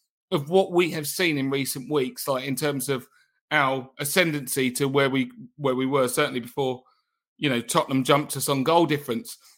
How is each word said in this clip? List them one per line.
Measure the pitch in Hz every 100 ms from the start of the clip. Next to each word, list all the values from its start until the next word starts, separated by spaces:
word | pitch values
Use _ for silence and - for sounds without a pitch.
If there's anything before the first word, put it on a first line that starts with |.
| _ _ _
of | 175 139
what | 190 185
we | 175 175
have | 160 147
seen | - 175 147
in | 135
recent | 139 131 143 123
weeks, | 147 127 127 -
like, | 131 139
in | 131
terms | 151 139 123
of | 131 - _ _ _ _
our | 151 135 135 123 -
ascendancy | 147 190 170 147 127 139 127
to | 123 139
where | 139 139
we, | 135 123 - - -
where | 131 127
we | 131
were, | 139 123
certainly | 139 143 127
before, | 120 - 131 127 - _ _ _ _ _
you | 147
know, | 120
Tottenham | 117 165 - 135
jumped | 127 143 143 139
us | 147
on | 135
goal | 131 170 160
difference. | 143 135 113 117 - -